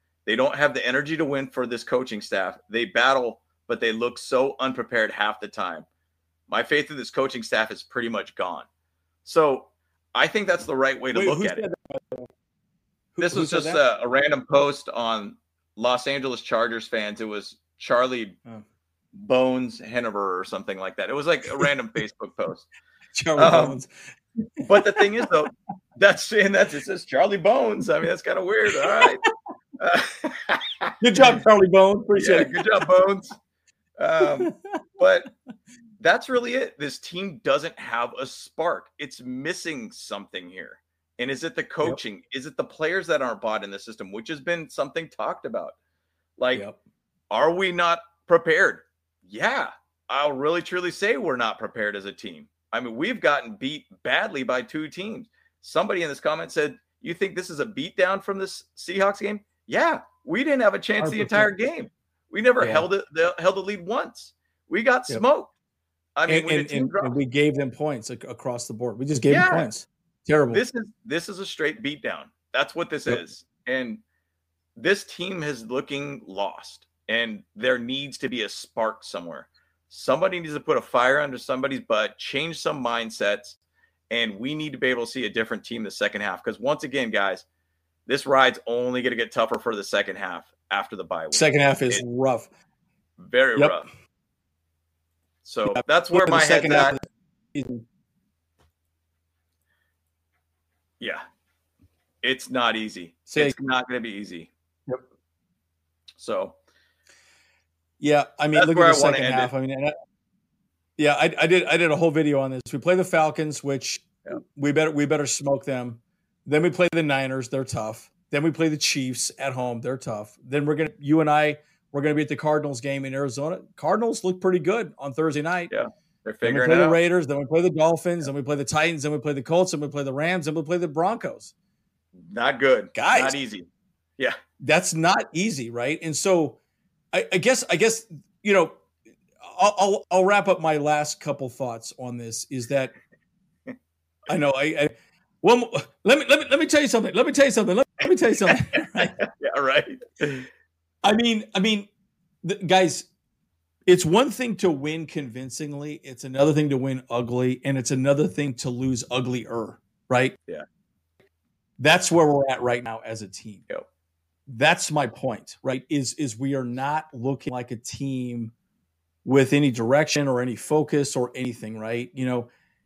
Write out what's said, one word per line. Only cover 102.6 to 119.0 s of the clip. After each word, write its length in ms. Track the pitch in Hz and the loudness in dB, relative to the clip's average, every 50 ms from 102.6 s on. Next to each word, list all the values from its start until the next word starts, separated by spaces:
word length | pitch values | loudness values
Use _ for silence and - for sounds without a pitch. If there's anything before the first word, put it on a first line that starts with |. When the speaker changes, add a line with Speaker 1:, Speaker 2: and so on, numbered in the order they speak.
| 120 117 110 | 2 2 0
Speaker 1:
easy. 400 | 110 110 107 - - 87 82 _ _ _ | 0 -4 -8 -10 -12 -16 -18 _ _ _
Speaker 2:
Say 240 | - - 151 147 143 | -6 0 0 0 0
Speaker 1:
It's 80 | 131 | 0
Speaker 2:
again. 120 | - 139 131 | -4 -6 -2
Speaker 1:
not 200 | 131 127 127 127 | -2 -2 -2 -4
gonna 140 | 127 123 | -6 -8
be 80 | 113 113 | -8 -8
easy. 400 | 98 101 104 87 90 85 82 _ _ _ _ _ _ _ _ - | -10 -12 -12 -12 -14 -16 -16 _ _ _ _ _ _ _ _ -12
Speaker 2:
Yep. 120 | 127 127 _ _ _ _ _ _ _ _ _ _ _ _ _ _ _ _ _ _ _ _ _ - _ _ | -12 -12 _ _ _ _ _ _ _ _ _ _ _ _ _ _ _ _ _ _ _ _ _ -20 _ _
Speaker 1:
So. 380 | - - 107 92 95 - - _ _ _ _ _ _ _ _ _ _ _ _ _ _ _ _ _ _ _ _ _ _ _ _ _ _ _ _ _ | -10 -6 -6 -4 -6 -6 -10 _ _ _ _ _ _ _ _ _ _ _ _ _ _ _ _ _ _ _ _ _ _ _ _ _ _ _ _ _
Speaker 2:
Yeah, 260 | 151 147 147 147 135 - _ - | 0 2 4 4 2 0 _ -2
I 80 | 151 151 | -2 2
mean, 80 | 151 | 4
Speaker 1:
That's 120 | 160 180 156 | 6 6 6
Speaker 2:
look 100 | 165 170 | 8 8
Speaker 1:
where 100 | 170 165 | 8 8
Speaker 2:
at 60 | 160 | 8
the 40 | 143 | 8
Speaker 1:
I 40 | 143 | 6
wanna 100 | 151 143 135 | 4 4 4
Speaker 2:
second 80 | 131 | 2
Speaker 1:
end 100 | 127 131 | 0 2
it. 40 | 127 | 2
Speaker 2:
half. 140 | 127 127 135 | 0 0 0
I 80 | 135 | -2
mean, 100 | 131 131 | -4 -4
and 160 | 135 131 139 151 | -4 -2 -2 -4
I, 60 | 151 - - _ _ _ _ _ _ _ _ _ _ _ _ _ _ _ _ _ _ - | -4 -4 -12 _ _ _ _ _ _ _ _ _ _ _ _ _ _ _ _ _ _ 0
yeah, 160 | 151 147 143 | 2 2 4
I, 200 | 135 151 170 - - | 4 2 0 2 0
I 60 | 156 165 | 2 4
did, 180 | 180 180 170 | 4 4 4
I 120 | - 151 165 | 2 2 2
did 140 | 175 165 | 2 2
a 40 | 147 | 2
whole 160 | 139 165 165 | 2 2 2
video 280 | 143 160 156 147 143 139 | 2 2 2 2 2 0
on 120 | 135 131 | 0 -2
this. 100 | 131 127 - - | -4 -8 -10 -10
We 80 | - 131 | -10 -6
play 160 | - 170 185 | 0 2 2
the 80 | 185 180 | 2 2
Falcons, 600 | 185 - 165 156 156 151 - 156 151 139 - - | 2 2 2 2 2 0 -2 -4 -6 -6 -6 -4
which 400 | 139 139 139 - - - - _ _ _ _ _ | -4 -4 -4 -4 -6 -10 -10 _ _ _ _ _
Speaker 1:
Yeah. 140 | - - - - _ _ | -14 -14 -14 -14 _ _
Speaker 2:
we 160 | 147 143 143 | -4 -2 0
better, 200 | 139 151 156 151 | 2 4 2 2
we 140 | 151 147 143 | 2 0 0
better 200 | 135 156 147 147 | 2 2 0 0
smoke 400 | 131 - - 143 139 139 135 - | -2 -4 -4 0 0 -2 -2 -2
them. 360 | 143 135 127 123 123 113 117 _ _ _ _ _ _ _ _ - - | -4 -6 -6 -6 -8 -12 -14 _ _ _ _ _ _ _ _ -6 0
Then 160 | 143 151 165 | 0 2 2
we 60 | 175 | 2
play 180 | 135 - 180 170 | 2 2 2 2
the 120 | - 165 160 | 2 0 0
Niners. 460 | 147 139 135 135 131 131 135 123 - | 2 0 0 0 -2 -4 -6 -6 -4
They're 140 | - 135 131 | -4 -6 -4
tough. 480 | - - 120 107 110 110 - - _ _ _ _ - | -4 -6 -6 -6 -6 -8 -12 -16 _ _ _ _ -4
Then 120 | - 143 151 | -2 0 0
we 80 | 165 | 0
play 180 | 143 - 165 160 | 0 2 0 0
the 80 | 151 143 | 0 0
Chiefs 540 | - - - 147 | -2 -2 -2 -2